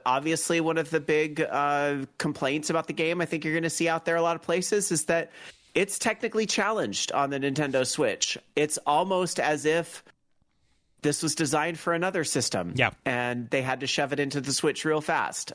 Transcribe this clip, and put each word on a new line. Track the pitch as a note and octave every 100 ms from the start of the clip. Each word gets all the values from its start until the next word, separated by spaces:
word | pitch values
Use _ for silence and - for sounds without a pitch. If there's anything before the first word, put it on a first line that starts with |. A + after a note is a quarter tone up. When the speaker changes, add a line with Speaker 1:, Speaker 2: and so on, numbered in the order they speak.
Speaker 1:
obviously, | B2+ C3+ D#3 D#3+ - E3+
one | D#3+ D#3+
of | D3
the | D#3+
big, | D3 D3+ D#3 D3+
uh, | D3+ C3+ C#3+ C#3+ C#3+ C#3+ C3+ -
complaints | D3+ D3 C3+ D3+ D3+
about | E3 D3+
the |
game | E3 D#3+ F3
I |
think | E3 D#3+
you're | D#3+
gonna | E3 E3
see | - E3
out | E3
there | - E3+
a |
lot | E3+ D#3+
of |
places | - F3 F3+ G#3 G3+
is | E3 -
that | E3 D#3+ - - - _
it's | D#3 G3 -
technically | A3+ A3 A3 G#3+
challenged | G#3+ - G#3 G#3+ A#2 F#2 -
on | C#3 C#3
the | C#3
Nintendo | C#3 C3+ C#3+ C3 B2+
Switch. | - A#2+ F2+ - - -
It's | D3 D3+ - D3
almost | D3+ F#3+ F#3 F3+ -
as | C#3 D3+
if | D3+ E3+ E3 - - _ _ _ _ _ _ _ _ _
this | D3 D3
was | D#3+
designed | - C#3+ D3+ E3 E3
for | F3
another | E3+ F#3 F#3
system. | C3 C#3 - F#2+ F2 B2
Speaker 2:
Yeah. | A#2 - C3+
Speaker 1:
And | B2 B2 B2 A#2
they | C3+
had | C3 B2+
to | C#3
shove | - C3+
it | C#3+
into | C#3 C#3+
the | C3+
Switch | C3 D3+ -
real | D#3 D#3
fast. | D3+ D3+ G2+ - -